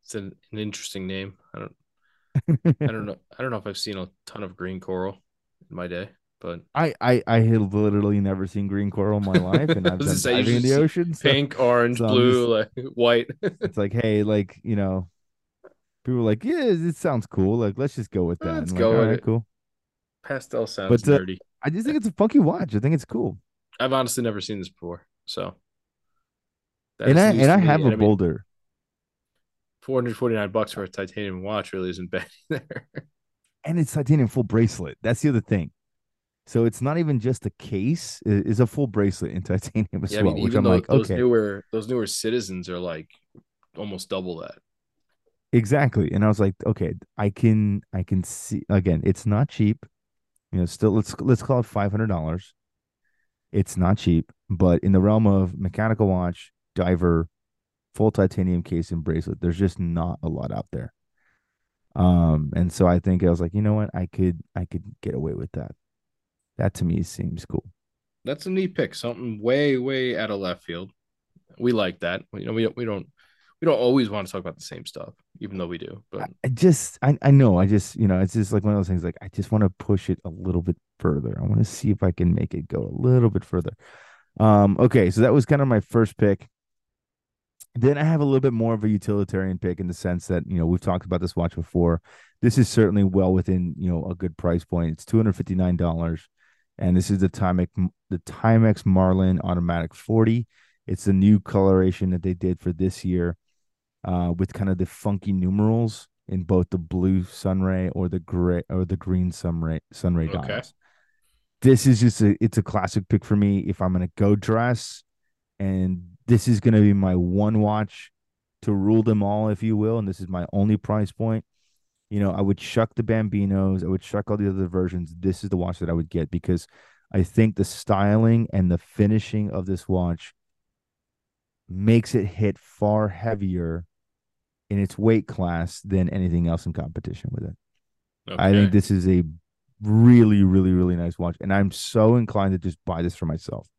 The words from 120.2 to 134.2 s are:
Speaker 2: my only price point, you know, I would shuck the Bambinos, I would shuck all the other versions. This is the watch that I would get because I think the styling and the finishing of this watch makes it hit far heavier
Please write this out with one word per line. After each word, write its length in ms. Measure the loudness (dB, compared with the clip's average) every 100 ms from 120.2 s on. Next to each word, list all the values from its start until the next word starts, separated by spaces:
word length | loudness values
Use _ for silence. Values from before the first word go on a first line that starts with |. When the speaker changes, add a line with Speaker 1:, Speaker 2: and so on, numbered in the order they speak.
| -8
Speaker 2:
my 180 | -8 -6
only 240 | 0 2 0
price 340 | 0 -2 -2
point, 340 | -4 -4 -4 -8 _ _ _ _ _ _
you 100 | -2
know, 120 | -2
I 100 | 0
would 180 | -2 -2
shuck 360 | -2 -2 -2 -4
the 80 |
Bambinos, 800 | -2 -2 0 -2 0 0 0 -2
I 40 | -2
would 160 | -4
shuck 260 | -4 -8 -4
all 60 | -2
the 120 | -2
other 180 | -2 -2
versions. 480 | -2 -2 -4 -8 -4
This 240 | -4 -2
is 60 | -4
the 80 | -4
watch 220 | -4 -6
that 100 | -4
I 40 |
would 160 | -2 -2
get 220 | -4 -4
because 360 | -6 -2 -2 -4 _ _ _ _
I 100 | -2
think 320 | 0 2 2 2
the 100 | -4
styling 840 | -4 -2 0 2 4 4 2 2
and 180 | 0 2
the 60 | 0
finishing 760 | _ 0 2 2 0 -4 -4
of 140 | -6 -4
this 220 | -6 -2
watch 440 | 0 0 -4 -8 _ _ _ _ _ _ _ _ _ _ _ _ _ _
makes 460 | -2 4 4 4 -2
it 100 | -2
hit 320 | 0 -2 -2
far 520 | _ _ 0 2 0
heavier 760 | -4 -6 -4 -2 -2 -4 -6 -10 _ _ _